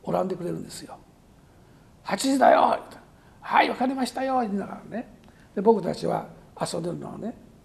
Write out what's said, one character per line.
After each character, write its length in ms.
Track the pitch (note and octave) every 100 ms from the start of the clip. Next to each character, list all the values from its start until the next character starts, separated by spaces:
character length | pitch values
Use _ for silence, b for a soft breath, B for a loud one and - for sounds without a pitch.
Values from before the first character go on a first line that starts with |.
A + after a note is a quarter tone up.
お 100 | -
ら 100 | F3+
ん 60 | F#3
で 80 | F3
く 80 |
れ 60 | E3+
る 80 | E3
ん 40 |
で 80 | -
す 120 | -
よ。 140 | - - - _ - - b b b b b b
「八 260 | - G3 C4+
時 80 | C4+
だ 140 | B3
よ」 240 | - - -
っ 100 | -
て、 80 | - - b b b
「は 220 | - -
い、 60 | -
分 80 | G#3+
か 100 | B3+
り 80 |
ま 100 | C4+
し 60 | B3+
た 100 | -
よ」 180 | C4 C4
言 80 | A3+
い 60 | G3
な 100 | F3+
が 140 | - -
ら 60 | A3
ね。 100 | - - B B B
で、 80 | -
僕 180 | G3+ A3
た 140 | E3
ち 120 | D3 -
は 200 | - - - - -
遊 180 | - -
ん 40 |
で 80 | E3+
る 80 | D3+
の 100 | -
を 100 | -
ね 160 | A3 - - -